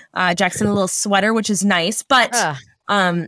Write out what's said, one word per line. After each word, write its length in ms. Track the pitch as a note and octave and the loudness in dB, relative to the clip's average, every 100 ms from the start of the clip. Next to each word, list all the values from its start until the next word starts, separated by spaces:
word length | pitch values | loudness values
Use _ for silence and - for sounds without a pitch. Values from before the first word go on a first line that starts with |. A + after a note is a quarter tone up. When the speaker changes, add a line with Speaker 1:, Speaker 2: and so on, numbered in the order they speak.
| - | -10
Speaker 1:
uh, 180 | - F3+ | -2 -2
Jack's 280 | F3 F#3 - | 0 -2 0
in 80 | G#3 | 0
a 40 | |
little 140 | G3+ F#3 | 0 0
sweater, 480 | - G#3 G3 G#3 | -2 0 0 2
which 160 | A3+ G#3+ | 0 0
is 140 | F#3 | 0
nice, 400 | G3+ F3 E3+ - | 2 2 0 -4
but, 260 | - C4 A3 | 0 2 2
Speaker 2:
Ugh. 240 | A#3 E3+ C#3 - _ - | 0 -2 -4 -12 _ -4
Speaker 1:
um, 400 | G3+ F3+ E3+ | 0 0 0